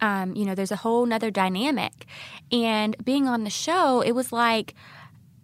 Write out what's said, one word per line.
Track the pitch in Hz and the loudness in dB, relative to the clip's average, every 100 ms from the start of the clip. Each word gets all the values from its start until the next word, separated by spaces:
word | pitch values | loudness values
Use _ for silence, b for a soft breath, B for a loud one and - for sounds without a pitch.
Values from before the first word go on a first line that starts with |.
Um, | 214 196 185 196 | -2 0 -2 -2
you | |
know, | 202 190 | -2 -2
there's | 196 | -2
a | 202 | -2
whole | 226 233 240 | 0 2 2
nother | 226 226 | 0 -2
dynamic. | 202 185 185 269 262 - - - B B B - | 0 0 0 0 0 -2 -8 -20 B B B -2
And | 240 226 214 214 214 | 0 2 2 0 -2
being | 220 277 269 | 0 0 2
on | 233 214 | 0 -2
the | |
show, | - - 359 311 247 | -4 0 2 4 4
it | - | 2
was | 240 247 | 0 -2
like | 233 240 226 - - B B B B - - | 0 2 2 -2 -12 B B B B -20 -12